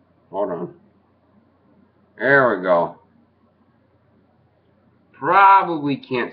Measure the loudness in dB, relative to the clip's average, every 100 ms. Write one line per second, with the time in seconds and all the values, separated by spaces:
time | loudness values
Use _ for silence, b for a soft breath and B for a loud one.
0 | _ _ _ -8 -8 -8 -12 -16 _ _
1 | _ _ _ _ _ _ _ _ _ _
2 | _ -8 0 2 2 -2 0 0 -2 -8
3 | _ _ _ _ _ _ _ _ _ _
4 | _ _ _ _ _ _ _ _ _ _
5 | _ -10 -2 4 6 6 2 -4 -4 -6
6 | -6 -6 -6